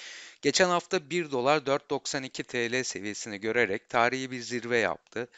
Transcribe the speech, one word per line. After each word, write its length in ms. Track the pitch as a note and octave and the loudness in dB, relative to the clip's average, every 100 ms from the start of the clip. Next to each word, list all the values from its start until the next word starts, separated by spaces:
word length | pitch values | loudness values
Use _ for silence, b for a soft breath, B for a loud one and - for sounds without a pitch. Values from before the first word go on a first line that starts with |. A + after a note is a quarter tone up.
| B B B B | B B B B
Geçen 280 | C#3+ - F#3 | 2 4 4
hafta 420 | F3 - F#3 C#3 | 4 0 -4 -2
bir 200 | F3 D3+ | -4 0
dolar 360 | C3 C3 D3+ C3 | 2 4 4 2
dört 240 | C#3 - | -2 0
doksan 320 | C3+ - C#3+ | -4 -2 -6
iki 220 | C3 - | -6 -8
T 280 | - B2 A#2 | -4 -2 0
L 120 | B2+ | 0
seviyesini 560 | B2 F2+ G#2 G2+ A#2 G2+ | -2 -4 -6 -8 -8 -6
görerek 480 | A2 A#2 G#2+ G#2+ - | -2 2 2 0 0
tarihi 420 | B2 A#2+ C3 C3 | 2 2 2 -6
bir 100 | B2+ | -8
zirve 380 | A2+ A#2+ A#2 A#2+ | -6 -6 0 2
yaptı. 500 | F#2+ D#2+ _ A2 B2 | 2 0 _ -8 -8